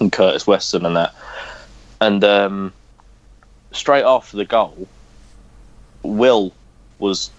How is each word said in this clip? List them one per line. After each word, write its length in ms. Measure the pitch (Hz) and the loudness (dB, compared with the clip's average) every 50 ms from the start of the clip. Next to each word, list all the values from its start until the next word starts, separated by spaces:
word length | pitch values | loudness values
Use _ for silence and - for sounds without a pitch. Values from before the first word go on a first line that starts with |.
and 120 | 107 95 | -2 -2
Curtis 340 | - - 101 92 69 - - | 0 2 2 2 2 0 0
Weston 400 | 104 101 92 - - - 90 87 | 0 0 0 0 -4 -4 -4 -2
and 100 | 85 85 | -2 -2
that. 180 | 85 85 - - - - - - - - - - - - - - - - - - - | -2 -2 -4 -6 -12 -20 -20 -18 -18 -16 -18 -18 -20 -20 -20 -20 -20 -20 -16 -4 -2
And, 220 | 110 107 101 101 101 | 0 0 2 2 2
um, 480 | 104 101 101 101 98 98 98 98 95 - _ _ _ _ _ _ _ _ _ _ _ - _ _ _ _ _ _ - | 4 4 4 2 0 -4 -8 -10 -10 -12 _ _ _ _ _ _ _ _ _ _ _ -20 _ _ _ _ _ _ -18
straight 320 | - - - - 139 139 117 | -14 -8 0 2 2 4 4
after 320 | 127 131 120 - - - | 2 2 0 0 -6 -8
the 80 | 101 101 | -8 -6
goal, 440 | - 120 113 101 - - - 92 - _ - - _ - - - - - - - - - - - - - - - - _ - | -2 0 0 0 -2 -6 -16 -18 -18 _ -20 -20 _ -20 -20 -20 -20 -20 -20 -20 -20 -20 -20 -20 -20 -20 -20 -20 -20 _ -12
Will 500 | - 85 104 107 123 131 120 110 98 90 - _ _ _ _ _ _ _ _ - | -10 -6 -2 2 2 4 4 2 0 -4 -8 _ _ _ _ _ _ _ _ -6
was 320 | 104 98 95 - - - - | -4 -4 -4 -4 -8 -12 -16